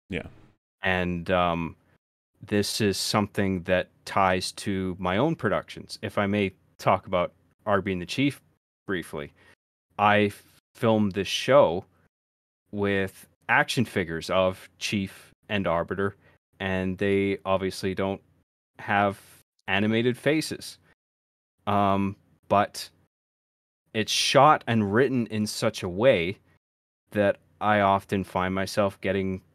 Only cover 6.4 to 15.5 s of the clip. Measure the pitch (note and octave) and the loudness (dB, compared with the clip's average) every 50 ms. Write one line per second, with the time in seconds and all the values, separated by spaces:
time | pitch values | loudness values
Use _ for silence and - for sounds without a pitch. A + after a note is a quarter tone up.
6.4 | G2+ F#2 - _ _ _ _ - - B2 G2 F#2 - G2+ F#2+ F2+ F2 - _ _ | 0 -2 -4 _ _ _ _ -4 0 0 0 0 0 -2 -2 -2 -2 -2 _ _
7.4 | _ _ _ _ - G#2+ G2+ G2 F2+ G2 F#2 F2+ F2 - - C3 C#3+ C#3+ - - | _ _ _ _ -2 0 0 0 0 -2 -6 -6 -6 -8 -4 -2 -2 -2 -2 -6
8.4 | _ _ _ _ _ _ _ _ - - F#2+ E2+ D#2 - - D2+ D2 C#2+ _ _ | _ _ _ _ _ _ _ _ -8 -6 -6 -6 -6 -8 -10 -12 -12 -12 _ _
9.4 | _ - _ _ _ _ _ _ _ _ - - G2+ G#2 G#2 G#2 G#2+ G#2 - - | _ -20 _ _ _ _ _ _ _ _ -4 2 4 4 4 4 2 2 -2 -8
10.4 | _ _ _ _ _ _ _ - B2 A2+ A2+ G#2+ G#2 G2 F2 G2+ F#2 - - - | _ _ _ _ _ _ _ -2 2 2 2 2 2 0 -2 -4 -4 -4 -4 -4
11.4 | - C3 C3 D3 A#2 E2 E2+ F#2+ - _ _ _ _ _ _ _ _ _ _ _ | 0 6 6 6 6 6 2 -4 -8 _ _ _ _ _ _ _ _ _ _ _
12.4 | _ _ _ _ _ - G#2 G2+ G2+ G2+ G2 G2 G2 F#2+ - - - _ _ _ | _ _ _ _ _ -10 -6 -4 -2 0 0 0 -2 -4 -6 -14 -20 _ _ _
13.4 | - - A#2 C#3 D3 - - C3+ A2 - - G#2+ F2 D#2+ E2 E2 - - F2+ F#2+ | 0 2 4 4 4 2 0 -2 -2 -2 -2 -4 -4 -2 -6 -8 -4 0 2 2
14.4 | F#2 F#2 F#2 - - - _ - - - A2+ G2+ G2 F#2+ - - - - _ _ | 2 2 0 -4 -16 -20 _ -10 -8 -4 -4 -4 -4 -6 -10 -18 -20 -20 _ _
15.4 | _ - | _ -6